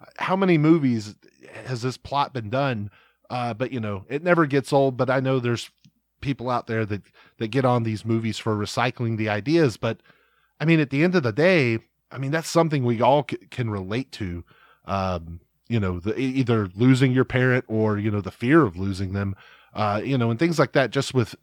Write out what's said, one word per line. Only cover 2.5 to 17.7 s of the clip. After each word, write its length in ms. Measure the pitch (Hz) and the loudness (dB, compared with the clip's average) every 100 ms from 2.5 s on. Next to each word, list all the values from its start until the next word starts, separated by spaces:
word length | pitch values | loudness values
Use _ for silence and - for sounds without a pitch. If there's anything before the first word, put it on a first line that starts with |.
| 127 139 113 104 - _ _ - | -2 -2 -4 -8 -14 _ _ -10
Uh, 240 | 123 120 | -6 -6
but, 180 | 110 127 | -6 -6
you 80 | 123 | -4
know, 260 | 107 98 101 | -6 -8 -8
it 140 | 143 | -4
never 220 | 175 170 147 | 2 4 4
gets 280 | 139 - | 2 2
old, 240 | 143 135 127 | 4 4 2
but 120 | 127 | 0
I 100 | 131 | 0
know 200 | 131 131 | 2 0
there's 300 | 120 117 - _ _ _ _ _ | 0 -2 -6 _ _ _ _ _
people 280 | 139 123 123 | -6 -4 -2
out 180 | 123 - | -4 -2
there 180 | 113 107 | -2 -2
that, 160 | 101 - _ _ - | -4 -8 _ _ -8
that 100 | 110 | -4
get 160 | 131 127 | 0 2
on 180 | 123 | 2
these 220 | 113 107 113 | 0 -4 -2
movies 320 | 113 113 - | -2 -2 -4
for 180 | 113 104 | -2 -2
recycling 640 | 101 - 123 - 113 110 | -2 -2 -2 -2 -4 -2
the 120 | 107 | -2
ideas, 480 | 104 110 165 143 - | -2 0 2 2 0
but, 240 | 117 - _ _ _ _ _ - | -4 -6 _ _ _ _ _ -4
I 60 | 151 | 2
mean, 140 | 160 | 2
at 120 | 139 | 2
the 120 | 139 | 2
end 120 | 180 180 | 2 2
of 80 | |
the 100 | 123 | 0
day, 460 | 107 175 175 123 113 - _ _ | 2 4 4 2 0 -6 _ _
I 60 | 123 | -8
mean, 140 | 135 | -4
that's 180 | 160 - | -4 0
something 340 | 170 165 147 120 | 2 2 2 0
we 160 | 113 | 2
all 240 | 120 147 - | 4 4 0
c-, 80 | - - | -8 -10
can 180 | - 117 | -8 -4
relate 420 | 101 92 117 131 | -4 -4 -6 -6
to, 320 | - 95 87 - _ _ _ - | -8 -8 -8 -12 _ _ _ -6
um, 560 | 98 95 90 82 82 _ _ - | -4 -2 -4 -8 -16 _ _ -4
you 120 | 117 | -2
know, 200 | 95 87 | 0 -2
the, 180 | 98 110 | -4 -2
e-, 40 | 131 135 | -2 0
either 300 | 120 113 98 98 | 0 0 0 2
losing 360 | 127 123 131 | 4 4 4
your 140 | 131 120 | 2 2
parent 400 | 127 127 123 | 2 2 0
or, 300 | - | 0